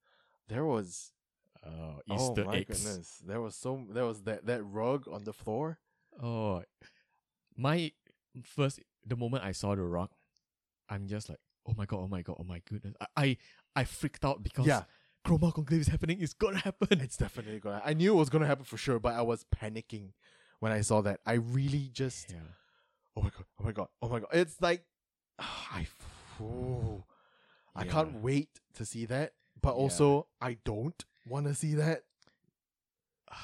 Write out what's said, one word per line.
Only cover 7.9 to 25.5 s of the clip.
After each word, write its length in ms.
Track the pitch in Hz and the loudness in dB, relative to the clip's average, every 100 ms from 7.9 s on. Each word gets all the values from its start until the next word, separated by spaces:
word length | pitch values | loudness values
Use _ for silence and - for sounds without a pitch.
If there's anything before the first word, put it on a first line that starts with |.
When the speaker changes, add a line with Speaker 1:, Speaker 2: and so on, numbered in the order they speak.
| - _ _ _ 127 | -6 _ _ _ -20
Speaker 2:
first, 360 | - - 139 - - _ 107 | -8 0 0 -2 -16 _ -6
the 100 | 120 | -2
moment 280 | 117 131 98 | -2 -2 -2
I 60 | |
saw 220 | 92 101 98 | -2 0 0
the 80 | |
rug, 260 | 87 87 95 _ _ _ _ _ _ _ - | 0 0 -2 _ _ _ _ _ _ _ -8
I'm 180 | 101 98 | -6 -4
just 220 | 104 - | -6 -8
like, 100 | 78 _ _ - | -14 _ _ -4
"Oh 60 | 110 | -4
my 80 | 101 | -2
god, 140 | 95 | -4
oh 60 | 92 | -4
my 140 | 92 | -6
god, 160 | 85 - | -6 -8
oh 40 | 90 | -8
my 160 | 87 - | -10 -10
goodness." 300 | 107 98 - | -10 -10 -10
I, 80 | 104 - | -6 2
I, 220 | 139 123 - - _ 143 | 2 2 -6 -20 _ -4
I 80 | 123 | -2
freaked 380 | - 143 - 135 | -2 -6 -2 -2
out 160 | 139 | -2
because 220 | 107 - 151 | -4 2 4
Speaker 1:
Yeah. 160 | 120 - _ _ _ - | 4 0 _ _ _ 2
Speaker 2:
Chroma 280 | 160 170 | 4 4
Conclave 280 | 156 143 165 | 2 2 4
is 60 | 147 | 4
happening. 340 | 156 160 190 | 2 0 0
It's 120 | 160 | -2
gonna 240 | - 208 190 | 0 0 0
happen. 400 | 196 - 196 160 | -2 0 4 4
Speaker 1:
It's 140 | 131 - | 2 -2
definitely 420 | 107 - 107 107 | -4 -4 -8 -6
gonna, 220 | 104 104 127 | -4 -2 0
I 80 | |
knew 200 | 156 190 | 4 8
it 40 | 190 | 8
was 120 | 139 | 8
gonna 180 | 156 147 | 4 4
happen 180 | 139 131 | 2 -2
for 120 | 117 | -4
sure, 220 | - 117 | 0 2
but 140 | 120 117 | 2 2
I 60 | |
was 240 | 117 113 - - | 2 0 0 -2
panicking 560 | 107 110 - 107 98 - _ _ _ - | -2 -6 -8 -10 -12 -18 _ _ _ -4
when 120 | 110 | 0
I 80 | 107 | 2
saw 200 | 101 107 | 4 4
that. 180 | 101 98 - | 4 0 2
I 80 | |
really 560 | 120 117 131 139 143 135 | 2 2 2 2 0 -2
just, 380 | 120 135 - - | -4 -4 -4 -12
Speaker 2:
Yeah. 60 | 85 80 87 _ _ _ _ _ 107 | -14 -14 -20 _ _ _ _ _ -2
Speaker 1:
"Oh 40 | |
my 60 | 104 | -2
god, 160 | - 92 - | -2 -16 -6
oh 40 | |
my 80 | 98 | -4
god, 140 | 104 90 - | -4 -6 -6
oh 80 | 117 | -4
my 100 | 117 | -4
god." 80 | 104 | 0
It's 280 | 165 175 - | 2 2 0
like, 220 | 175 175 _ _ _ | 0 0 _ _ _
<sighs> 280 | _ _ - | _ _ -14
I, 480 | - | -10